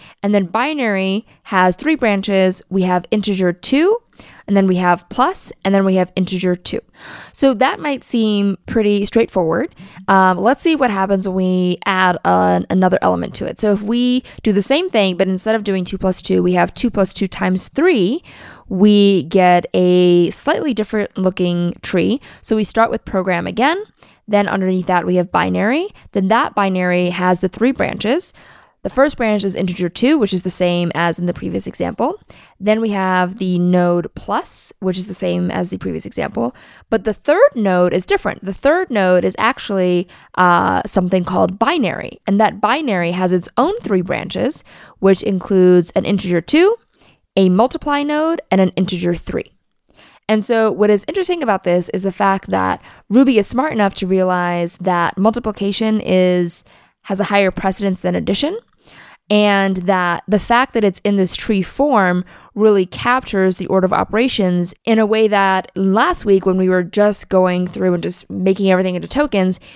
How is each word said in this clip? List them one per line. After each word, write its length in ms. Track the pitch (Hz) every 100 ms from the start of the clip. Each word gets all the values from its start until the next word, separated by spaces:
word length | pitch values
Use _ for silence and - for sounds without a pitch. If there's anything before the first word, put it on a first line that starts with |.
| - -
And 140 | 202 208
then 100 | 175
binary 800 | 220 277 302 233 190 190 196 - _
has 320 | - 190 185 180
three 200 | 302 311
branches. 640 | 233 196 202 196 185 185 -
We 140 | 190
have 220 | 180 180 -
integer 440 | 208 202 190 180
two, 440 | 180 - 277 359 466 _ _ - - -
and 100 | 196
then 120 | 190
we 80 | 180
have 320 | 180 175 -
plus, 420 | - 294 392 - -
and 100 | 196
then 100 | 196
we 120 | 190 190
have 160 | 180 -
integer 400 | 175 185 185 180
two. 260 | - - _ _ - - -
So 200 | - 269 214
that 240 | 269 -
might 240 | 302 269
seem 540 | - 233 220 202 202 190 -
pretty 380 | 226 208 208 202
straightforward. 680 | 226 233 190 165 170 320 _ 190 - 190
Um, 300 | 190 185 180
let's 240 | 208 277
see 140 | 339 311
what 160 | 247
happens 360 | 196 190 196 190
when 80 | 185
we 440 | 185 185 180 180 -
add 340 | 185 185 175 196
an, 420 | 185 180 180 -
another 300 | 185 185 -
element 320 | 180 175 - -
to 120 | -
it. 100 | -
So 120 | 214
if 100 | 202
we 420 | 208 240 247 247 - -
do 100 | 220
the 80 | 196
same 280 | 202 294 370
thing, 280 | 226 190 180
but 100 | 190
instead 280 | 185 220 220
of 80 |
doing 220 | 208 190 180
two 120 | 190
plus 240 | 190 185
two, 220 | - 185
we 100 | 180
have 200 | 180 175
two 180 | - 240
plus 220 | 208 190
two 140 | - 196
times 420 | - 185 185 -
three, 520 | - 359 262 185 311 - - - - -
we 560 | 185 208 208 202 190
get 420 | 147 190 180 175 -
a 560 | 185 180 180 180 175 170
slightly 420 | - 294 330 311
different 440 | 220 214 214 202 -
looking 560 | 185 190 180 175 175 -
tree. 400 | - 180 185 254 - -
So 140 | - 220
we 100 | 196
start 260 | 226 233
with 140 | 226 -
program 420 | 190 185 175 185
again. 340 | 185 277 370 427 _ - _ -
Then 200 | 202 202
underneath 400 | 196 185 185 175
that, 180 | 180 175
we 120 | 180
have 140 | 175
binary. 580 | 175 180 180 202 294 403 - -
Then 160 | 202 190
that 260 | 226 302 -
binary 560 | 196 185 180 180 180
has 300 | 175 185 180
the 60 | 185
three 240 | - 247
branches. 640 | 262 - 202 208 320 - - - - _ _
The 80 | 190
first 280 | 254 285 -
branch 280 | 226 208 196
is 100 | 190
integer 320 | 185 175 175
two, 300 | - 254 311
which 160 | 202
is 80 | 180
the 80 | 180
same 420 | - 180 175 175 160
as 240 | 170 165
in 80 | 175
the 60 |
previous 340 | 175 185 175 -
example. 520 | - 175 - 254 415 _ - - _
Then 220 | 202 220
we 80 | 226
have 480 | 202 185 185 180 190
the 220 | 185 175
node 480 | 180 180 175 175 170 -
plus, 580 | - 220 - - - -
which 180 | 190 185
is 80 | 208
the 80 |
same 380 | - 180 175 180
as 180 | 185 180
the 80 | -
previous 300 | 190 160 202
example. 480 | - - 226 240 - - - -
But 140 | 214
the 100 | 214
third 360 | 208 - 349 571
node 400 | 247 196 180 180
is 100 | 185
different. 400 | - 392 - -
The 80 | 190
third 380 | 190 277 349 370
node 360 | 220 185 180 185
is 100 | -
actually, 720 | 220 - - 196 180 180 180 - - -
uh, 420 | 180 170 190 - -
something 360 | 196 180 185
called 360 | 180 190 185 190
binary. 600 | 233 349 185 - - - -
And 140 | 202
that 200 | 214 202
binary 520 | 214 285 285 185 170
has 200 | 180 185
its 160 | 180 180 -
own 200 | 311 453
three 240 | - 185
branches, 640 | 180 - - - 240 - - - - -
which 240 | 190 190
includes 720 | - 190 - 190 180 180 170
an 120 | 190
integer 380 | - 202 180 175
two, 340 | - 302 392 466 _ _ - _ _ 190
a 140 | 190
multiply 520 | 185 254 - 294 285
node, 400 | 285 302 320 339 -
and 100 | 196
an 100 | 185
integer 440 | - 180 175 175
three. 380 | 170 - 180 - _ _ _ - _ - _ -
And 160 | 214
so 280 | 208 226 220
what 180 | 156 208
is 160 | 208 -
interesting 360 | 381 359 339
about 180 | 233 190
this 260 | 180 180 175
is 120 | 185
the 100 | 190
fact 360 | - 196 190 -
that 340 | 190 185 - - - -
Ruby 260 | 220 277 220
is 80 | 196
smart 260 | 240 311
enough 220 | 220 202 -
to 120 | 185
realize 680 | 190 185 180 175 175 170 -
that 420 | 180 175 170 -
multiplication 800 | 208 220 220 202 202 196 220 220
is, 640 | - 185 180 180 175 - - _ _ _
has 160 | - 190
a 60 | 202
higher 260 | 202 190
precedence 500 | - 190 - 202 185
than 140 | 180 175
addition, 420 | 160 196 294 440 _ _ - - - - -
and 480 | 208 208 196 196 185
that 460 | 180 185 175 170 -
the 120 | 202
fact 340 | - 240 262
that 100 | 233
it's 160 | 208 -
in 120 | 202 202
this 200 | 180 -
tree 260 | - 202
form 640 | 180 - 294 226 185 180 - - - 202
really 320 | 214 202 180
captures 720 | - 240 254 - 196 185 185
the 100 | 185
order 180 | 190 185
of 80 |
operations 800 | - 190 214 254 - 185 175 175 -
in 140 | - 220
a 80 | 208
way 220 | 220 220
that 440 | 202 196 190 - 190
last 500 | 190 208 311 - 214
week 220 | 190 190
when 100 | 185
we 120 | 185
were 140 | 185
just 460 | 175 202 208 202 -
going 380 | 185 185 180 180
through 260 | 190 185
and 80 | 175
just 260 | 175 - -
making 440 | 196 185 190 190
everything 240 | 185 185 180
into 120 | 170
tokens, 520 | 269 294 196 185 - -